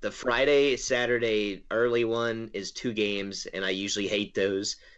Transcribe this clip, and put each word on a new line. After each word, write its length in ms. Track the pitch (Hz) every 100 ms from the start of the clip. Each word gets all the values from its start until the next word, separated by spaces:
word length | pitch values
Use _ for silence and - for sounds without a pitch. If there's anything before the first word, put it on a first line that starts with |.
The 80 | 107
Friday, 640 | - 127 120 139 143 143 123
Saturday 880 | - 123 120 120 117 107 104 95 -
early 340 | 107 120 120
one 460 | 117 117 117 113 113
is 200 | 101 92
two 200 | - 127
games, 540 | 107 104 101 98 95 -
and 180 | 92
I 60 | 95
usually 360 | 95 101 104 95
hate 280 | 104 104
those, 420 | - 98 98 104 - -